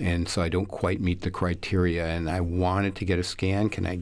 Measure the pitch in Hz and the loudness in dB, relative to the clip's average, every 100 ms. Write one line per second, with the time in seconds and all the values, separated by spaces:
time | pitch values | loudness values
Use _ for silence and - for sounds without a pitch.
0 | 90 85 87 98 85 90 101 - 90 95 | 0 0 0 0 0 0 -2 -2 -2 0
1 | 90 87 92 - 90 85 - 95 90 85 | 0 -2 -4 -2 -2 -2 0 2 4 2
2 | 82 85 80 90 85 90 90 95 98 95 | 0 0 0 0 0 2 2 2 0 -2
3 | 95 87 90 - 117 98 107 95 90 90 | 0 0 0 -2 0 2 0 0 -2 -4